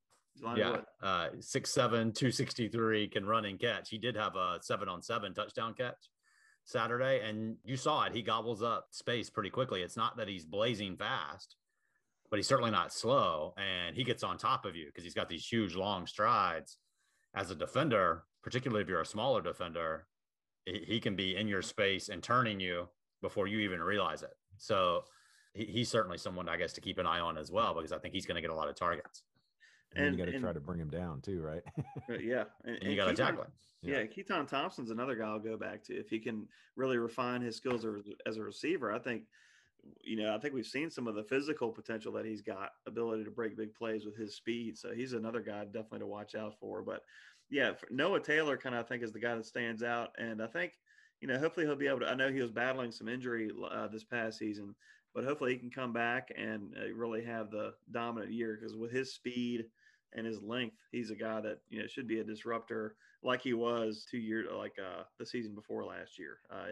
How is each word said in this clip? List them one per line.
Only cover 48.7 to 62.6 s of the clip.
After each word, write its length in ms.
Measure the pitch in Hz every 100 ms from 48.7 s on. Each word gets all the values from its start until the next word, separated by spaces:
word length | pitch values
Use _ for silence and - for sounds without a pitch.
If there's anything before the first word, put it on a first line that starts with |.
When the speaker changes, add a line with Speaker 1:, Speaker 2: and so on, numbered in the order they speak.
| 120
Speaker 1:
I 60 |
think, 180 | 113 123
is 80 | 113
the 80 | 104
guy 160 | 117
that 100 | 117
stands 380 | 110 127 117 110
out. 280 | 120 120 117 -
And 220 | 117 110
I 60 | 110
think, 280 | 170 180 - _ - - -
you 60 | 139
know, 100 | 131
hopefully 300 | 160 180 151
he'll 80 |
be 140 | 139 139
able 100 | 127
to, 100 | 117
I 60 |
know 160 | 127 135
he 100 | 135
was 120 | 120
battling 400 | 110 127 131 120
some 160 | 110 107
injury, 420 | 127 123 117 107 101 98
uh, 160 | 110 107
this 160 | 107
past 340 | - 120 110 110
season, 340 | 110 104 101 107 - - _ 110
but 80 |
hopefully 280 | 127 147 127
he 60 | 127
can 120 | 123
come 220 | 131 123
back 400 | 117 117 123 127 -
and, 400 | 107 110 101 101
uh, 180 | 104
really 300 | 110 117 113
have 260 | 117 113 107
the 240 | 104 104 - -
dominant 420 | 117 117 117 98
year, 240 | 113 113 107
'cause 200 | 110 110
with 160 | 117
his 200 | 127 131
speed 560 | - 127 123 120 120 113 _ _ _ _
and 120 | 117
his 160 | 113 107
length, 360 | 104 123 117 - -
he's 180 | 123 110
a 60 | 104
guy 240 | 110 110
that, 200 | 104 101 -
you 120 | 110
know, 80 | 101
should 180 | - 117
be 140 | 110
a 40 |
disruptor 680 | 107 107 117 117